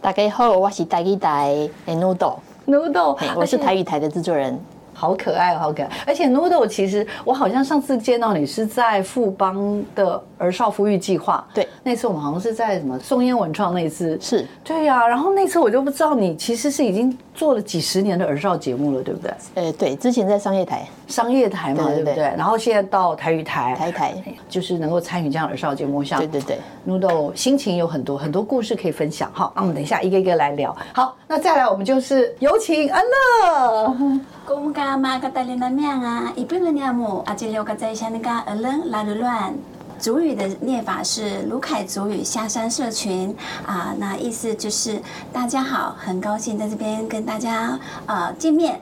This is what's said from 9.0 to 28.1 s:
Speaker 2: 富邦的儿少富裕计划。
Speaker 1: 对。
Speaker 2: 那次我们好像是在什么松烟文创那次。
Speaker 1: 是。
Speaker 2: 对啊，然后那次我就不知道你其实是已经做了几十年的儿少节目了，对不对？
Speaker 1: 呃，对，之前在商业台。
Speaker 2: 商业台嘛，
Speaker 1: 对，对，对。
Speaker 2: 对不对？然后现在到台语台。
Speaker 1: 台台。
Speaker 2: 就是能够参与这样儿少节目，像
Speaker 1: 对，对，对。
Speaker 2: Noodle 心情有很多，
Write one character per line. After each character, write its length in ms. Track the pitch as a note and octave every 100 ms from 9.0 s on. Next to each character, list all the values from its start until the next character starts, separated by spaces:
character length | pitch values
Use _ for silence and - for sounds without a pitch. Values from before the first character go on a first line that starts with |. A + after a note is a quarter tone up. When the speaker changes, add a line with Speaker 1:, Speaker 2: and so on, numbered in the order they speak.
Speaker 2:
富 280 | F#3+ - A3
邦 520 | F#3+ F#3+ G3 G3+ G#3 G3+
的 280 | - F#3+ - - -
儿 160 | F3+
少 180 | F#3 A#3
富 160 | G3 G3+
裕 120 | G3
计 180 | F3+ F3+
划。 280 | - D#3 -
Speaker 1:
对。 120 | - - -
Speaker 2:
那 140 | C4 A#3+
次 100 | A#3
我 60 |
们 80 | E3+
好 100 | D3
像 100 | E3
是 120 | A3+
在 260 | A3 A3+ F#3+
什 80 | C#3+
么 100 | B2+
松 260 | - B3
烟 120 | B3 B3
文 160 | F3
创 180 | D#3 G3
那 140 | F3+ E3
次。 300 | D#3 E3+ D#3+
Speaker 1:
是。 260 | - G#3+ C3+ -
Speaker 2:
对 240 | - D#4+ D4+
啊， 220 | B3+ A#3
然 80 | A#3+
后 160 | E4+
那 140 | G4 F#4+
次 120 | E4+
我 100 | B3+
就 120 | A#3+
不 100 | C#4
知 100 | C#4
道 140 | D#4
你 220 | C#4 F#3+ D#3+
其 180 | -
实 160 | A#3 D4
是 140 | C#4+
已 80 | B3+
经 240 | F#3 B3+ B3 -
做 200 | - D#4
了 60 | A#3+
几 200 | - E3+
十 220 | D3 F#3+
年 160 | G#3 F3+
的 60 |
儿 120 | E3+ C#3+
少 180 | G3
节 220 | E3+ C#3 B2
目 180 | D3
了， 80 | C3
对 120 | C3
不 60 | -
对？ 120 | - - -
Speaker 1:
呃， 180 | - E3
对， 240 | D#3+ E3 C3+
之 160 | B3
前 160 | B3 F#3+
在 100 | G3+
商 160 | G3+
业 100 | G3
台。 220 | F3+ - - - -
Speaker 2:
商 240 | - A#3
业 160 | C4 A3+
台 260 | F#3+ E3
嘛， 100 | C#3
Speaker 1:
对， 100 | D#3
对， 0 |
对。 100 | D3+
Speaker 2:
对 100 | D3+
不 60 | C#3+
对？ 160 | D3 -
然 60 |
后 140 | E3+ A3+
现 160 | A3+
在 100 | G#3+
到 340 | G3 G3 F3+ D#3
台 160 | E3
语 100 | D#3+
台。 320 | D#3 D#3+ B2
Speaker 1:
台 160 | B2+ D#3+
台。 240 | E3+ C#3+ F#3 F#3+ - -
Speaker 2:
就 120 | F#3
是 160 | F3 F3
能 140 | D#3
够 100 | F3
参 240 | E3+ F3
与 60 | D#3
这 80 | D3+
样 100 | D#3
儿 80 | D3
少 180 | D#3
节 120 | C#3 C#3+
目， 180 | C#3+
像 160 | C#3 D3+
Speaker 1:
对， 80 | D#3
对， 120 | D3+
对。 160 | C#3 - - - -
Speaker 2:
Noodle 480 | F#3 F#3 E3 D3
心 220 | - B3+ C#4
情 200 | B3 F3
有 120 | E3+
很 140 | D#3
多， 120 | B2